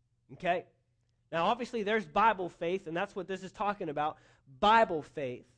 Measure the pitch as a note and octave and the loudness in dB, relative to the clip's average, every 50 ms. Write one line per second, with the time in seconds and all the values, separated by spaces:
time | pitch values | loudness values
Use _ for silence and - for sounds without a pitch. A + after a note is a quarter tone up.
0 | _ _ _ _ _ - C3 - - E3+ F3+ F3 - _ _ _ _ _ _ _ | _ _ _ _ _ -20 -14 -4 -2 -2 -2 -2 -4 _ _ _ _ _ _ _
1 | _ _ _ _ _ _ D3+ E3 E3+ G3+ A#3+ A#3 A#3+ - - A3+ G3 G3+ A3 A3 | _ _ _ _ _ _ -2 0 0 0 0 -2 -4 -6 -6 -4 -2 0 -2 -2
2 | F3+ D3+ C#3+ G3+ G#3+ A3+ G#3+ F#3+ F3+ E3 - - E3+ E3+ F#3 F#3+ - D#3 E3 F3 | -2 -2 2 4 4 4 4 2 -2 -8 -6 -6 -4 -4 -4 -4 -4 -4 -4 -4
3 | G3+ G3 - G3 F3+ F#3+ F#3+ F#3 F#3+ F3 - - G3+ G3+ G3+ G3+ F#3+ D#3 C#3 D3 | -4 -4 -6 -8 -8 -6 -8 -10 -10 -10 -8 -4 -2 -2 -2 -4 -6 -4 -2 -2
4 | D3 D#3 - - - _ _ _ _ C3+ C3+ B2+ G#3 G#3 A3+ A3+ A3+ F#3 E3+ D3+ | -2 -2 -4 -8 -14 _ _ _ _ -20 -4 2 4 6 6 6 6 4 0 -4
5 | C3+ - - D#3 C#3 B2 B2 G#2 - _ _ | -6 -8 -8 -8 -6 -6 -8 -10 -14 _ _